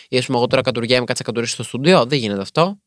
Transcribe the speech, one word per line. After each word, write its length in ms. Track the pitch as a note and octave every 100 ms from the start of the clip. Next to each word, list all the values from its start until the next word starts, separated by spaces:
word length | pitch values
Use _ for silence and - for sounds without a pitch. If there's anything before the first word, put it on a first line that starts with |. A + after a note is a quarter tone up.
| -
ή, 100 | B2+
ας 80 | B2
πούμε, 120 | C#3
εγώ 80 | -
τώρα 160 | C3+
κατουργέμαι, 420 | B2+ A#2+ A2+ B2+
κάτσε 180 | A#2+ B2 -
να 60 |
κατουρίσω 200 | A#2 A#2
στο 100 | -
στούντιο, 420 | B2 A#2+ C#3+ F3+
δεν 140 | A#2+ C#3+
γίνεται 220 | A2+ G2+
αυτό. 380 | G2 - F3 G3+